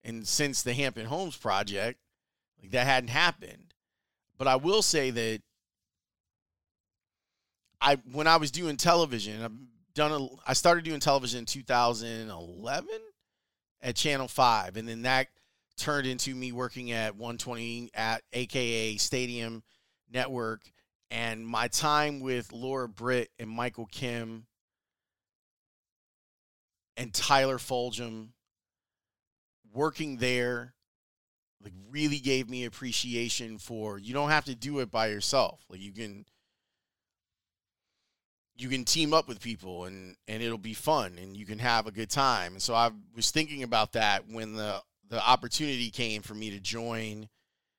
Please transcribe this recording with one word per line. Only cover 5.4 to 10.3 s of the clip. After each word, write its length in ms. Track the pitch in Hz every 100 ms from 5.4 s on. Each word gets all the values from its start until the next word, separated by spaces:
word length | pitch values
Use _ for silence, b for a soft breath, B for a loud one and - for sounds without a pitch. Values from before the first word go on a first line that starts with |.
| _ _ _ _ _ _ _ _ _ _ _ _ _ _ _ _ _ _ _ _ _ _ _ _
I, 160 | 135 143 123
when 140 | 135 160
I 100 | 165
was 140 | 151
doing 260 | 156 170 139
television, 680 | 170 170 156 117 104 107
I've 160 | 113 110 127 113 _
done 180 | - 151
a, 160 | 151 131